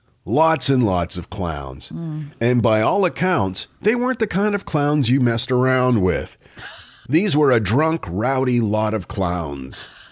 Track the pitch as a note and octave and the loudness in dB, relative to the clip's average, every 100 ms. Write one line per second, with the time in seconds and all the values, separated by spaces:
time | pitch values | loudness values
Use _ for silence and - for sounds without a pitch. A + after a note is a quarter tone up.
0 | _ _ F2+ B2+ D#3+ D#3+ - C3 A2 F2+ | _ _ -2 2 2 2 2 2 2 2
1 | F2 F2+ E2+ - F2 D2 C2+ C2+ - E3 | -2 -6 -8 -6 -4 -6 -8 -12 -12 -10
2 | E3 D#3 D3 - A#2 B2+ A2+ A2 A2 G3 | -8 -8 -10 -2 0 2 2 2 2 2
3 | F3+ - F#3 D#3+ F#2+ F#2 - - G3+ A#3+ | 0 0 0 0 -2 -4 -10 -2 0 0
4 | B3 B3 G#3+ F3+ G#3 G3+ - D3+ C#3+ D3+ | -2 -2 -2 0 0 -2 -2 0 2 2
5 | A#2 C3+ B2 A#2 - B2+ C3 B2+ B2+ A#2 | 2 2 2 0 0 2 2 2 2 2
6 | F#2 D2 - - - - - - - - | 2 0 -6 -14 -20 -18 -18 -18 -20 -18
7 | - D#3 G#3 C#3+ C#3+ A#2+ F#2+ B2 D#3+ D#3+ | -2 0 2 2 4 4 2 2 2 0
8 | - F2+ A#2+ C3 C3 A#2+ A2 G#2+ G#2+ G#2 | -4 -2 0 0 2 2 2 0 0 -2
9 | F2 - F2 F2+ D2 C#2 C2 - - - | -4 -4 -2 -2 -4 -8 -10 -12 -14 -20
10 | - | -20